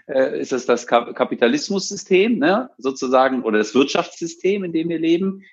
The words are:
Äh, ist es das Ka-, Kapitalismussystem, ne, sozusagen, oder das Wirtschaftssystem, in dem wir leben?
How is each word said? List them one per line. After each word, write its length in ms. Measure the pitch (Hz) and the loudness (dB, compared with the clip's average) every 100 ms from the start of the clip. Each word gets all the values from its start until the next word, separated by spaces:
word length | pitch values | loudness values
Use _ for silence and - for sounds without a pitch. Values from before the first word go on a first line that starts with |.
| - | -4
Äh, 320 | 135 131 - | 0 0 -2
ist 120 | 135 | -4
es 140 | 127 - | -4 0
das 220 | 120 - | -2 2
Ka-, 260 | 120 117 | 0 0
Kapitalismussystem, 1200 | - 123 110 120 143 - 196 190 202 - 185 208 240 | -4 -4 2 2 2 -2 -4 -4 -8 0 2 2 2
ne, 320 | 147 208 254 - | 2 0 -2 -8
sozusagen, 640 | 127 131 131 131 131 131 | -6 -4 2 4 4 2
oder 160 | 113 107 | 0 0
das 140 | 104 | 2
Wirtschaftssystem, 920 | 123 139 180 170 - 170 - 185 202 180 | 2 2 0 -4 -8 -10 -4 -2 -2 -2
in 80 | |
dem 160 | 165 165 | -4 -2
wir 100 | 165 | -2
leben? 440 | 160 175 190 196 - | 0 0 0 -6 -14